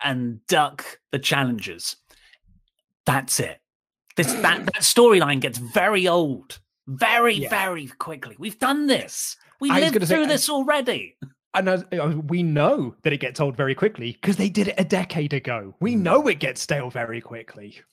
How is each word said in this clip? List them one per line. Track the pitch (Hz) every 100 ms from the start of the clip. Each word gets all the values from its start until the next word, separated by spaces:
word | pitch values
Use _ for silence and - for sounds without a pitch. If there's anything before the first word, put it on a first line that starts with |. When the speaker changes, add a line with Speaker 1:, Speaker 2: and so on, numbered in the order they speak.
Speaker 1:
and | 143 127 120 110 -
duck | 170 143 - - - _
the | 139
challengers. | - 143 131 113 95 85 - - _ _ _ _ _ _ _ _ _ _
That's | - 131 131 -
it. | 95 - _ _ _ _ _ -
This, | 151
that, | - 190 170
that | - 208
storyline | - - 240 196 147 139
gets | 131 117
very | 120 208 190 208 180
old | 175 156 131 - - _ _ -
very, | 135 226 233 233
Speaker 2:
Yeah. | 208 -
Speaker 1:
very | 214 190 170 135
quickly. | - - 151 135 -
We've | 208 -
done | 262 285 294
this. | 214 - - - - _ -
We | 277
Speaker 2:
I |
was | 285
Speaker 1:
lived | 320
Speaker 2:
gonna | 214 170
say, |
Speaker 1:
through | 320
Speaker 2:
and | 302
Speaker 1:
this | 294 -
already. | 294 269 294 247 160 92 - 139 _ _
Speaker 2:
And | 190 190
as, | 185 185
uh, | 175 151 151 151
we | 175
know | 170 147 160 285 127 -
that | 156
it | 143
gets | 131 -
old | 143 123
very | 135
quickly | 135 208 214 120
'cause | - - 185
they | 196
did | 208 196
it | -
a |
decade | 170 185 180 160 147
ago. | 143 127 117 101 -
We | 202
Speaker 1:
Mm. | 233
Speaker 2:
know | 175 247 294
it | 151
gets | 131 131
stale | - 147 127
very | 123 117 117
quickly. | - 117 117 - 104 - _